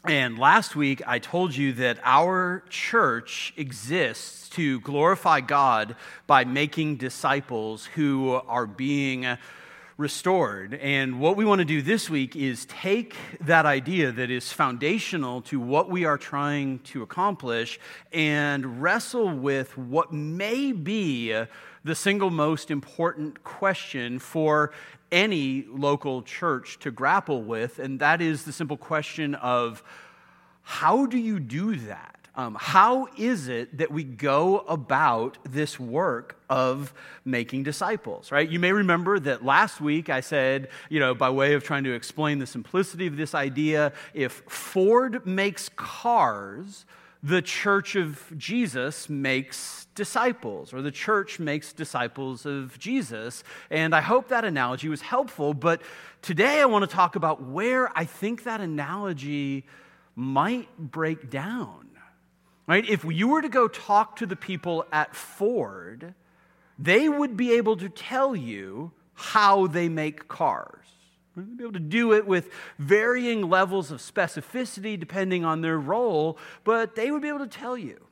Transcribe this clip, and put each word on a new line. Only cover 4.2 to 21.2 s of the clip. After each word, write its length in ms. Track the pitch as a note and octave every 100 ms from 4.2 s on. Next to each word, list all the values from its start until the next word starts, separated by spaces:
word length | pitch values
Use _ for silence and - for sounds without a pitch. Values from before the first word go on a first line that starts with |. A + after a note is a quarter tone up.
| - - -
to 300 | - D3+ B2+
glorify 600 | B2 C#3+ D#3+ F#3+ F#3 D#3
God 560 | B2+ C#3+ C3+ A2+ G#2+ A#2+ - - -
by 180 | C#3
making 520 | B2+ C3+ D3 E3 D3+ C#3
disciples 920 | B2+ - D3 C#3 C3 A#2+ A2 A2 -
who 460 | D#3+ D3 C3+ C3 B2+ -
are 200 | A#2 A2+
being 720 | F#2+ C3+ C#3+ C#3 C3 B2+ B2 - - - - - -
restored. 800 | D3 - F3+ F#3 B2+ G2 G2
And 460 | C#3 C#3 C#3+ C3 B2+
what 180 | D3+ G3+
we 80 | G#3+
want 140 | G3
to 40 |
do 160 | D#3+ D#3
this 300 | C#3 A3 -
week 260 | D3+ C3 D#3
is 300 | C3+ A#2 -
take 500 | - F#3 G#3+ A#3 - - -
that 240 | D#3 E3
idea 480 | D3+ C3+ B2+ F3+ C#3
that 180 | A#2 B2
is 220 | B2 -
foundational 880 | - C#3+ A#2+ D3 G#3+ - F3 B2+ B2
to 160 | - C#3
what 300 | A#2+ C#3+ F3+
we 160 | F3+
are 140 | E3 C#3+
trying 640 | - C#3+ C#3+ C#3+ C#3 C3
to 220 | - C#3
accomplish 800 | A2 - G3+ F#3+ B2+ A#2 A#2 - - - -
and 680 | E3 D#3 D3 D3 C#3+ C3 A#2+
wrestle 480 | D#3+ A3 - B3 G#3
with 480 | C#3+ C#3 C3+ B2+ -
what 340 | B2 D3 E3
may 600 | D3+ D3+ E3+ G#3 B3 C#4
be 600 | G#3+ D3 A3 F3 B2